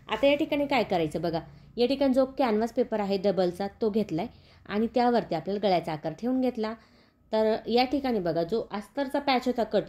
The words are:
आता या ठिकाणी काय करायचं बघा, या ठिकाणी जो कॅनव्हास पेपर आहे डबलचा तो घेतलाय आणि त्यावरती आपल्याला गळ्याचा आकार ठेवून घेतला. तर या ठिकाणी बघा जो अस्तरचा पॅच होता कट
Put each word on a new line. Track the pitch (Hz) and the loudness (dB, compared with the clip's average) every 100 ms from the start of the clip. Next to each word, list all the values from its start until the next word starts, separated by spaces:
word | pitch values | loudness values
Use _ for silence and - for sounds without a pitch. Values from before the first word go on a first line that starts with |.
| - | -8
आता | 214 277 | 2 4
या | 285 | 4
ठिकाणी | 302 294 285 | 2 -2 0
काय | 269 | 0
करायचं | 190 180 160 160 | 0 0 0 -2
बघा, | 170 160 - - - - | -2 -4 -6 -14 -12 -2
या | 240 | 0
ठिकाणी | 269 277 | 2 2
जो | 254 262 269 | 2 2 0
कॅनव्हास | 254 214 226 | 0 2 0
पेपर | - 247 214 | 0 -2 -2
आहे | 196 196 | -2 0
डबलचा | 202 185 180 175 202 - | 0 2 0 0 -6 -2
तो | 226 | -2
घेतलाय | 214 202 160 220 - - - - | 0 -2 -4 -6 -10 -20 -20 -6
आणि | 202 226 | -2 0
त्यावरती | 247 240 233 160 165 | 2 2 2 0 -4
आपल्याला | 160 202 202 | -4 -2 2
गळ्याचा | 175 175 | 2 0
आकार | 156 160 | -6 -6
ठेवून | 156 240 262 | -6 -2 0
घेतला. | 254 247 214 226 - _ _ _ _ | 0 -2 -4 -8 -16 _ _ _ _
तर | 220 220 220 - | 0 2 2 2
या | 233 254 | 2 2
ठिकाणी | 285 269 226 | 0 0 0
बघा | 170 160 | 0 0
जो | 165 226 - | 0 -2 -4
अस्तरचा | 202 - - 269 285 | -8 -8 -6 -4 -2
पॅच | 285 247 254 | 0 0 0
होता | 247 214 | -2 0
कट | 208 | 0